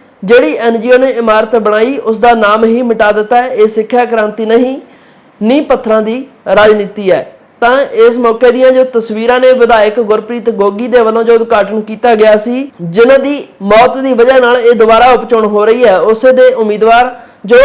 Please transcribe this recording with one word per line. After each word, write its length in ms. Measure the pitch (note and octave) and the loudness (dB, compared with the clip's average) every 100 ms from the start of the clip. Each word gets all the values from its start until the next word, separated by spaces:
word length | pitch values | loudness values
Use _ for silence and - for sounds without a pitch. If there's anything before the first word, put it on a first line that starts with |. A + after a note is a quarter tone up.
| _ - | _ -10
ਜਿਹੜੀ 320 | F#3+ A#3+ D4+ C4+ | 0 2 2 -2
ਐਨ 240 | A#3 A3+ | -4 -2
ਜੀ 100 | A#3+ | 0
ਓ 60 | B3 | 2
ਨੇ 140 | C4 | 0
ਇਮਾਰਤ 440 | A#3 A3+ G#3+ A3 A#3+ | -2 0 0 0 -2
ਬਣਾਈ, 420 | G#3 G#3+ A#3+ C#4 | 0 0 -2 -4
ਉਸ 200 | A3 G#3+ | -4 0
ਦਾ 160 | A#3+ | 0
ਨਾਮ 320 | A#3 G#3 A3 A3+ | 2 0 0 0
ਹੀ 160 | A#3 | 0
ਮਿਟਾ 300 | A#3+ A3+ G#3 | -2 0 0
ਦਿੱਤਾ 300 | G#3 G#3+ A#3+ | 0 0 -2
ਹੈ। 60 | B3+ | -2
ਇਹ 200 | A#3+ A3 | 0 -2
ਸਿੱਖਿਆ 380 | A3 A3 B3 A3+ | -2 -4 -2 -2
ਕ੍ਰਾਂਤੀ 400 | A3+ G#3+ G#3+ A3 | -2 -4 -4 -2
ਨਹੀਂ, 340 | A3+ B3+ C#4+ - _ _ _ _ - | 0 0 -6 -14 _ _ _ _ -6
ਨੀਂਹ 220 | G#3+ C#4+ | -2 -2
ਪੱਥਰਾਂ 380 | C#4+ B3+ A3+ A3 | -2 -4 -2 -2
ਦੀ 240 | A3 B3 C4+ _ - G#3 | -2 -6 -10 _ -2 2
ਰਾਜਨੀਤੀ 560 | G#3+ G#3+ G3 G#3+ F#3+ | 2 2 -2 -6 -2
ਹੈ। 180 | D#3 - - _ - | -2 -4 -16 _ -4
ਤਾਂ 160 | A#3+ C4 C4+ G#3 A#3 | -2 0 -2 0 0
ਇਸ 120 | A#3+ | 2
ਮੌਕੇ 340 | A#3 A3+ B3 | -2 2 0
ਦੀਆਂ 200 | B3 B3+ | 2 2
ਜੋ 120 | C4 B3+ | 2 0
ਤਸਵੀਰਾਂ 460 | A#3 A3 G#3+ A#3 B3 | -2 -4 -6 -2 0
ਨੇ, 120 | B3+ | 2
ਵਿਧਾਇਕ 480 | B3 A#3 A3+ G#3+ A3 | 2 2 2 0 -2
ਗੁਰਪ੍ਰੀਤ 500 | G#3 G#3+ G#3+ A#3+ A3+ | -2 -2 -4 -8 -6
ਗੋਗੀ 380 | G3 G3+ G3+ A#3+ | -2 -2 -4 -2
ਦੇ 140 | B3 | 0
ਵੱਲੋਂ 220 | A3 A3 | 0 0
ਜੋ 100 | A3+ | 0
ਉਦਘਾਟਨ 480 | A3+ A3+ A3 G3 G#3+ | 0 0 -2 -4 -6
ਕੀਤਾ 320 | G#3+ G#3+ B3 A3 | -8 -4 0 2
ਗਿਆ 200 | G#3+ G#3+ | 2 2
ਸੀ, 340 | A#3+ B3+ C#4 - | -2 -8 -10 -12
ਜਿਨ੍ਹਾਂ 380 | E3+ F3+ B3 C4+ | -6 0 2 2
ਦੀ 160 | C4+ C#4+ - - | 0 -6 -10 -8
ਮੌਤ 360 | G3 A3 B3+ C4 | 0 2 2 0
ਦੀ 160 | C4 | -2
ਵਜ੍ਹਾ 260 | A#3 A#3+ C4 | 0 2 2
ਨਾਲ 180 | A#3+ A#3+ | 2 2
ਇਹ 160 | A#3 A3 | 2 2
ਦੁਬਾਰਾ 360 | A3 A3+ B3 | 2 4 4
ਉਪਚੋਣ 340 | A#3 A3+ A3+ G#3+ | 2 0 -2 0
ਹੋ 200 | G#3 G#3+ | 0 0
ਰਹੀ 200 | A#3+ A#3 | 2 2
ਹੈ, 120 | F#3 | 2
ਉਸੇ 320 | F#3+ A3 B3+ | 0 0 2
ਦੇ 160 | B3+ B3+ | 4 2
ਉਮੀਦਵਾਰ 600 | B3+ G#3+ G#3 A3 A#3 B3 - - _ G3 | 2 -4 0 2 2 0 -6 -20 _ 0
ਜੋ 120 | A#3+ | 4